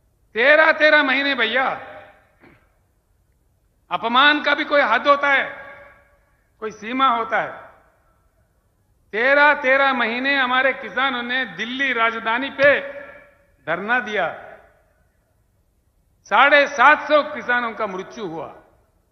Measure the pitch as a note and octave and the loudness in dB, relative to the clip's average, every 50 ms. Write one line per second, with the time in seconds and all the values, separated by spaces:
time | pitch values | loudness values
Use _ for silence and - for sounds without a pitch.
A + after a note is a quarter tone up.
0 | _ _ _ _ _ _ - G#3+ A#3+ C#4 D4+ D#4 D#4 D#4+ D#4 D#4 D4+ D4+ D4+ D4+ | _ _ _ _ _ _ -4 0 4 4 6 6 6 4 4 4 4 4 4 4
1 | C#4+ C4+ B3+ C4+ C#4 C#4+ C#4 A#3+ A3+ A3+ A3+ C4 C4 G#3+ D#3 - - - - - | 4 2 0 -2 -2 -2 -2 -2 -2 -2 0 -2 -2 -2 -4 -8 -12 -18 -20 -20
2 | - - _ _ _ _ _ _ _ - _ _ _ _ _ _ _ _ _ _ | -20 -20 _ _ _ _ _ _ _ -20 _ _ _ _ _ _ _ _ _ _
3 | _ _ _ _ _ _ _ _ _ _ _ _ _ _ _ _ _ - F3 F3+ | _ _ _ _ _ _ _ _ _ _ _ _ _ _ _ _ _ -8 -8 -6
4 | G3+ A#3 A#3 B3+ C#4+ D4 D4+ D4 - D4 D4 D4+ D4 D4+ D4 C#4+ C4+ G#3+ A3 B3 | -4 0 2 4 4 4 4 2 0 -2 -2 -2 -2 0 2 2 2 2 2 0
5 | A#3+ D4 C#4+ C#4 C#4+ C#4+ C#4 C4 A3 - - - - - - - - - - _ | 4 2 2 2 2 0 0 0 0 -4 -8 -14 -18 -20 -20 -20 -20 -20 -20 _
6 | _ _ _ _ _ _ _ _ _ _ _ - A3 A3 - - G#3 A3 B3 C4 | _ _ _ _ _ _ _ _ _ _ _ -12 -12 -12 -12 -12 -12 -8 -4 0
7 | C4+ C4 A#3 A#3 A3+ A3+ A3+ G3 D#3 C3 - - - - - _ _ _ _ _ | 2 2 2 0 -2 -2 -2 -2 -2 -4 -8 -14 -20 -20 -20 _ _ _ _ _
8 | _ _ _ _ _ _ _ _ _ _ _ _ _ _ _ _ _ _ _ _ | _ _ _ _ _ _ _ _ _ _ _ _ _ _ _ _ _ _ _ _
9 | _ _ - G#3 A#3+ C4+ C#4 D4 D4 D4+ C#4+ C#4+ C#4 B3+ C4 C4+ C#4 C4+ C4 B3 | _ _ -6 -2 0 2 4 4 4 4 4 2 0 0 2 2 2 0 0 -2
10 | A#3+ A3 A#3 B3 C4 C#4 C#4+ C#4 C4 B3 B3+ B3+ C4 C4+ C4 C4 - G#3+ F3+ B3 | -2 -4 -4 -4 -4 -2 0 0 0 0 0 0 0 0 -2 -4 -10 -10 -4 -2
11 | C4 C4+ B3+ A#3+ A#3+ A#3+ B3 C4 B3+ G#3 E3+ E3+ G#3+ A#3 B3+ C4 C#4 C4+ B3 A3+ | -2 -2 -2 -4 -6 -6 -4 -6 -6 -6 -8 -10 -10 -8 -6 -6 -4 -4 -2 0
12 | A3+ A3+ A3+ A3+ G#3 A3+ A3+ B3 C4+ C#4 C4+ - C#4 C#4+ C4+ G#3+ F#3 - - - | -2 -2 -2 -4 -4 -4 -4 -4 -4 -6 -2 2 4 4 4 2 -2 -8 -14 -16
13 | - - - - - _ _ _ _ _ _ _ - D3 E3 F3 G3 G#3+ A#3+ B3+ | -18 -20 -20 -20 -20 _ _ _ _ _ _ _ -8 -6 -6 -6 -4 -2 -2 -2
14 | A3 G#3+ G#3+ G3 F3 D3+ B2 - - - - - - _ _ _ _ _ _ _ | -2 -4 -4 -4 -4 -4 -6 -10 -16 -20 -20 -20 -20 _ _ _ _ _ _ _
15 | _ _ _ _ _ _ _ _ _ _ _ _ _ _ _ _ _ _ _ _ | _ _ _ _ _ _ _ _ _ _ _ _ _ _ _ _ _ _ _ _
16 | _ _ _ _ _ - G3 A3 B3+ C#4+ D4 C#4+ C#4 - - - A#3+ C#4+ D4+ D4 | _ _ _ _ _ 0 4 4 6 6 6 4 4 2 2 4 6 6 6 4
17 | - - D4+ D4 C#4 - - A#3+ G3+ A#3+ B3 B3 A#3+ A3+ G#3+ G3+ A3 G3+ F#3 F#3 | 2 2 2 2 2 0 -6 -10 -4 -2 -2 -2 -2 -4 -6 -6 -6 -6 -6 -8
18 | F#3+ - - A#3+ G#3+ E3+ E3 D#3+ C3+ A2 F#2+ - _ _ _ _ _ _ _ _ | -12 -12 -12 -12 -12 -10 -10 -10 -12 -14 -16 -20 _ _ _ _ _ _ _ _
19 | _ _ | _ _